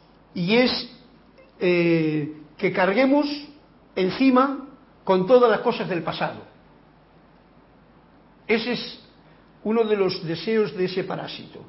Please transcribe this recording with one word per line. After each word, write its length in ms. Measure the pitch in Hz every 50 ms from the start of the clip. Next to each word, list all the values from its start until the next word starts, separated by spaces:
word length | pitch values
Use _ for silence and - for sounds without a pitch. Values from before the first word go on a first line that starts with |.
| _ _ _ _ _ _ -
y 220 | 190 170 175 220
es, 420 | 240 254 240 - - - - - - - - - - _ _ _ - - - _ -
eh, 720 | - 180 180 175 170 170 165 165 156 156 151 151 147 151 - - - - - -
que 140 | 202 180
carguemos 560 | 180 196 185 185 196 233 269 262 277 294 294 294 294 - - - - - - - - _ _ _ -
encima 720 | 196 185 185 185 - 262 269 247 254 262 285 277 311 - - - - - _ - _ -
con 240 | - 190 190 185 190
todas 220 | 254 247 247 233
las 100 | 208 -
cosas 280 | - 240 - - 190 160
del 120 | 180 170
pasado. 400 | 165 - - - 165 147 - - - - - _ _ _ _ _ _ _ _ _ _ _ _ - _ _ _ _ _ _ _ _ _ _ _ _ _ _ - - _ _ _ - _ _ _ _ _ -
Ese 240 | 220 226 226 247
es 280 | 233 - - - - - - - - _ - - - - - _ - - -
uno 200 | 202 220 233 226
de 120 | 214 214
los 300 | 202 190 180 - - -
deseos 500 | 156 165 160 - 226 220 220 208 185 -
de 100 | 180 185
ese 180 | 180 - 190 170
parásito. 600 | - - 135 - - - - - - - - -